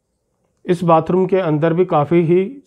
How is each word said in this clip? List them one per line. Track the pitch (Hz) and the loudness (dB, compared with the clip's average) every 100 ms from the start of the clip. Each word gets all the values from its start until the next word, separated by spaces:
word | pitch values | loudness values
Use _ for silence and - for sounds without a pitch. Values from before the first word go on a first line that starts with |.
| _ _ _ _ _ _ - | _ _ _ _ _ _ -6
इस | 175 | -2
बाथरूम | 170 160 151 180 185 | 2 2 2 -2 0
के | 190 | 0
अंदर | 170 151 165 | -2 0 0
भी | 165 180 | 0 0
काफ़ी | 160 143 170 | 0 0 0
ही | 165 180 196 277 | 2 0 -2 -8